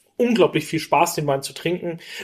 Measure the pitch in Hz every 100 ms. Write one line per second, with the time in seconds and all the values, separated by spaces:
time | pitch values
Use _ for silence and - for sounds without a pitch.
0 | _ - 240 226 160 - - 160 - 165
1 | 170 - 147 139 - - 165 180 175 165
2 | - -